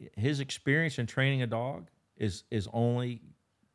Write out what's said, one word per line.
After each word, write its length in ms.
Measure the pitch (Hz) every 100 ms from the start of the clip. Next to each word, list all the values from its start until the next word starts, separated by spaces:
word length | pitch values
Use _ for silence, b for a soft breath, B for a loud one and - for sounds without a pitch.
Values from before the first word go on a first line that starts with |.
| 120 -
his 240 | 123 143
experience 580 | 135 - - 151 165 135
in 80 | 117
training 360 | - 135 135
a 40 | 120
dog 420 | 113 123 165 170 _ _ -
is, 260 | 107 85 -
is 160 | 113 98
only 500 | 117 120 120 123 117 - - _ _ _